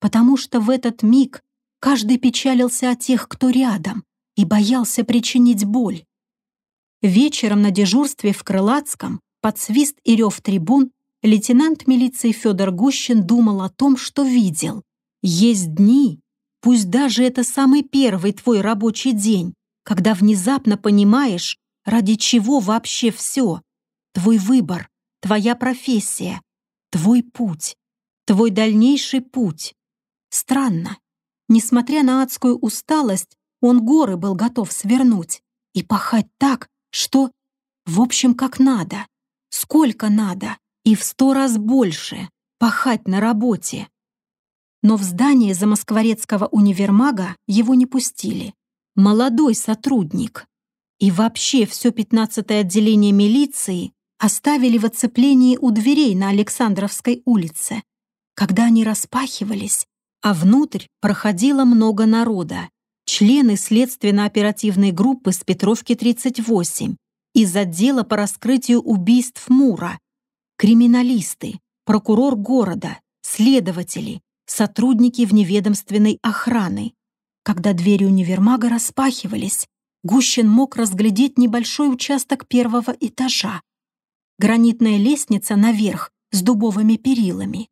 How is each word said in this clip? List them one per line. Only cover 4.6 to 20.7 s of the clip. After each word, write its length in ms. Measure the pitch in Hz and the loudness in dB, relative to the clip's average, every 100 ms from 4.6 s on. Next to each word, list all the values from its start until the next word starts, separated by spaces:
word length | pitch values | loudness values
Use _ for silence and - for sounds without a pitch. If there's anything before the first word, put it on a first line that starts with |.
| 202 254 226 - | 2 0 -2 -4
причинить 600 | 233 240 226 254 240 214 | 0 0 0 2 4 4
боль. 400 | 202 233 220 165 - _ _ _ _ _ _ _ _ _ | 0 0 -2 -6 -12 _ _ _ _ _ _ _ _ _
Вечером 600 | 202 185 294 - 220 208 | 2 4 2 0 0 2
на 80 | 208 | 2
дежурстве 640 | 196 196 220 285 - 208 | 2 2 2 0 -2 -4
в 100 | 196 | -4
Крылатском 760 | - 190 196 277 294 - - 190 _ _ | -2 -2 0 0 -4 -12 -10 -10 _ _
под 180 | 214 214 | -6 -6
свист 380 | - 226 269 - | -2 0 0 -2
и 120 | - 226 | 0 2
рёв 240 | 220 - | 2 -2
трибун 500 | - 196 165 277 262 _ _ _ | -4 -2 2 2 2 _ _ _
лейтенант 640 | 214 214 208 247 311 311 - | 2 2 4 2 2 0 0
милиции 460 | 254 254 - 240 | 2 0 -2 -2
Фёдор 380 | 208 220 190 196 | -2 -2 0 -2
Гущин 560 | 180 254 269 - 233 175 | 0 0 -2 0 0 2
думал 360 | 240 226 196 | 2 2 0
о 60 | 190 | -6
том, 280 | - 277 262 | -2 0 0
что 260 | - - | -2 -2
видел. 600 | 269 247 196 156 - 220 - _ _ _ | 0 2 2 -2 -8 -10 -16 _ _ _
Есть 520 | 190 165 226 214 175 | -4 2 2 2 -2
дни, 460 | 156 202 262 269 151 _ _ _ _ | 2 4 4 2 -2 _ _ _ _
пусть 300 | 233 240 190 | 2 2 2
даже 320 | 226 277 220 | 0 0 0
это 220 | 254 254 | 0 0
самый 380 | 240 - 269 285 | -4 0 2 2
первый 500 | 285 277 262 190 196 | 2 0 0 0 -4
твой 280 | 202 - 220 | -4 0 0
рабочий 520 | 196 220 226 214 262 | 0 -2 -2 -2 -4
день, 420 | 220 208 202 170 - _ _ | -2 0 0 -2 -10 _ _
когда 320 | - 196 190 | -6 -2 0
внезапно 600 | 190 208 208 180 277 247 | 2 2 2 0 0 0